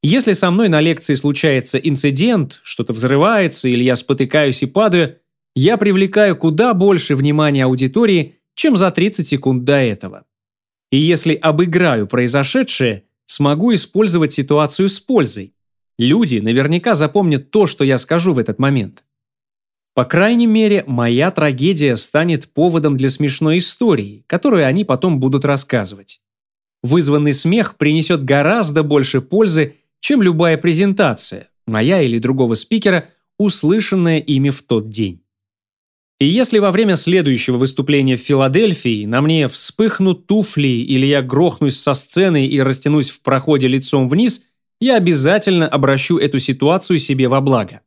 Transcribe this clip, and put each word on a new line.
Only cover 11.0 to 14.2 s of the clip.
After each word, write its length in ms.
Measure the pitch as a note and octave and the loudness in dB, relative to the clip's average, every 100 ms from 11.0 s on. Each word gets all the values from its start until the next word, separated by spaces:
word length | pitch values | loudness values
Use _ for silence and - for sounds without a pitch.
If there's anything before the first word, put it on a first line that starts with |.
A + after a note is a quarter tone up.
| D#3 E3 E3 | 2 0 0
обыграю 760 | D#3 D#3+ D3 F3+ E3+ F3 A#2+ G#2 | 0 0 0 0 2 0 0 -2
произошедшее, 960 | B2 B2 C#3 C3+ C4 C4 - B2+ G2+ _ _ - | -2 0 0 0 -2 -2 -2 -4 -4 _ _ -12
смогу 460 | - C#3+ D3+ A3+ | -2 0 0 0
использовать 600 | G#3+ - F#3+ G#3+ E3+ | 0 -2 0 0 2